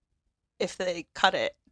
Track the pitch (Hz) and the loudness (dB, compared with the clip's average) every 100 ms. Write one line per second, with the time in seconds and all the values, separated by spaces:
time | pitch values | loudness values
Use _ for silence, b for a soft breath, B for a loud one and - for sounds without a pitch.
0 | _ _ _ _ _ - 196 - 180 170 | _ _ _ _ _ -6 -6 -4 -4 -4
1 | - - 190 165 110 - _ | -8 2 2 4 -2 -4 _